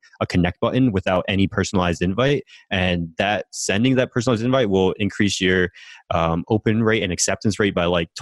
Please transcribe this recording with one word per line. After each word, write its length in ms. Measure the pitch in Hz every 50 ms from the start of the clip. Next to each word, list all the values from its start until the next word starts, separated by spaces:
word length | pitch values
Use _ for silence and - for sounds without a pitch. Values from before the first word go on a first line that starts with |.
| _ _ - -
a 80 | 95
connect 320 | - - 90 87 87 - -
button 320 | - 113 92 127 131 127
without 340 | 95 95 - 98 92 90 -
any 200 | - 98 95 95
personalized 540 | - - 101 90 - - 95 90 87 85 -
invite. 420 | 90 90 95 110 127 139 147 - - - - - _ _
And 380 | 101 92 92 92 87 87 85 82 -
that 280 | - 98 101 107 92 - -
sending 440 | - - - - 95 101 120 131 131
that 160 | 127 123 117
personalized 320 | - 127 110 131 120 104 117
invite 260 | 127 131 135 123 101
will 240 | 95 95 95 92 -
increase 460 | - 104 98 - - 107 98 - -
your, 300 | - 92 92 92 90 90 - - - - - - _ -
um, 320 | - 85 82 82 85 90 - -
open 340 | 113 104 - 113 107 113 113
rate 200 | 110 113 110 98
and 80 | 90
acceptance 480 | 85 - - - 95 - - 110 95 -
rate 140 | 107 101 90
by, 120 | 92 87
like, 240 | 87 87 87 85 - _ -